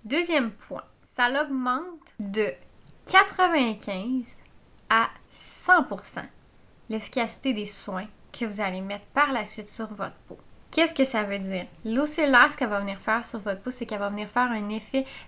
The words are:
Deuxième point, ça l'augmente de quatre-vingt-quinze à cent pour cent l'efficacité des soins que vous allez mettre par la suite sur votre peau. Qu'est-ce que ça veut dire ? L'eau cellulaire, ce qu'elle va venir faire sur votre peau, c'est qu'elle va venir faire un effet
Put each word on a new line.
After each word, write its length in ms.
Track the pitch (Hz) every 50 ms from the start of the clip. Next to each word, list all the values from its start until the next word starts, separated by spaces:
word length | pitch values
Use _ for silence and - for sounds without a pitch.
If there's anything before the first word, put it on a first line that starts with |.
| -
Deuxième 480 | 208 269 339 339 339 330 277 240 220
point, 320 | - - - - - - - - _ _ _ - -
ça 120 | - 240 247
l'augmente 880 | 269 285 302 277 269 262 247 254 247 285 349 359 339 302 - - - -
de 260 | 202 196 196 220 208 185 - - - - - - - - - - -
quatre-vingt-quinze 1300 | - 359 381 403 392 - - 370 349 339 285 247 226 208 208 - 208 190 185 208 247 262 254 226 - - - - - - - - - - - - -
à 200 | 220 226 233 - - - - -
cent 500 | - - - - - - - 349 370 330
pour 220 | 262 - 202 185 -
cent 220 | - - - - - - - - - - - - - - - - -
l'efficacité 640 | 220 220 - - - 240 233 226 - - - 269
des 140 | 226 208 208
soins 400 | 202 - - - 208 190 185 214 - - - - -
que 120 | - - 240
vous 160 | 214 202 208
allez 200 | 208 185 180 185
mettre 260 | 190 196 202 202 -
par 260 | - - 269 294 269
la 120 | 262 226 202
suite 240 | - - 220 - -
sur 200 | - - 220 208
votre 280 | 208 202 190 - - - - -
peau. 100 | - - - - - - - -
Qu'est-ce 240 | - 302 330 311 -
que 100 | - 262
ça 200 | 262 - 214 208
veut 160 | 202 202 196
dire ? 260 | 190 190 190 175 180 - - - -
L'eau 220 | 220 226 262 302
cellulaire, 460 | 302 - 339 302 277 262 240 269 294
ce 40 | -
qu'elle 120 | - 262 214
va 100 | 208 202
venir 220 | 202 196 196 190
faire 260 | - 220 220 240 233
sur 140 | - - 214
votre 200 | 190 208 190 190
peau, 120 | - 254
c'est 140 | 254 - 240
qu'elle 120 | - 220 202
va 120 | 202 202
venir 180 | 208 208 208 202
faire 240 | - 247 254 247
un 160 | 226 214 208 208
effet 360 | 214 220 - - - 269 262 - - - -